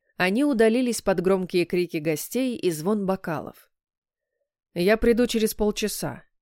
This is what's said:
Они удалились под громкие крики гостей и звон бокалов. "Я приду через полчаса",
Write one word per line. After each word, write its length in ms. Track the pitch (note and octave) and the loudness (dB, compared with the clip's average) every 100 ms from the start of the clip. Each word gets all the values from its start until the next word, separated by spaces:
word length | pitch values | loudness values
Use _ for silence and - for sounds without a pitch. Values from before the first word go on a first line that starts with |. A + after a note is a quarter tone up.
| _ - | _ -2
Они 280 | F3+ G#3+ | 0 2
удалились 580 | D4 A3+ A3+ A#3 B3 A3 | 2 4 4 4 0 -2
под 180 | - F#3 | 0 0
громкие 440 | F3+ F#3+ F#3 F3+ | 2 0 0 0
крики 320 | E3+ F3+ F3 E3 | 0 0 -2 -4
гостей 600 | D#3 D3+ - A#3+ C4 A#3 | -4 -4 -4 -4 -2 -2
и 140 | F3+ | -2
звон 360 | D#3 E3 G#3+ F#3+ | -2 -2 -2 -2
бокалов. 640 | F#3+ - D3 - - _ _ _ _ _ _ _ _ _ _ _ | -4 -4 -8 -10 -16 _ _ _ _ _ _ _ _ _ _ _
"Я 220 | F3 F3+ A3 | -2 2 4
приду 300 | A#3 A3+ B3 | 4 4 2
через 260 | A3+ G#3+ | 2 -2
полчаса", 680 | - G#3 G#3 G#3 - D#3 A#2+ _ _ | 0 -2 -2 -6 -6 -8 -10 _ _